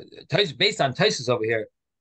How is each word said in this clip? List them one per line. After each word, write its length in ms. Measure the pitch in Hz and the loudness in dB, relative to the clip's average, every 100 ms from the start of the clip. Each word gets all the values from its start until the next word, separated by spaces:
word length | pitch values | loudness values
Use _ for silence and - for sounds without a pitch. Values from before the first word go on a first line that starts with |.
| - - - | -18 -18 -4
Tos-, 220 | 175 196 | 0 0
based 300 | - 202 185 | 0 0 2
on 120 | 139 | 0
Tosfos 360 | 120 190 - 120 | 2 0 2 0
over 160 | 120 110 | 0 0
here, 220 | 113 104 _ _ _ | -2 -4 _ _ _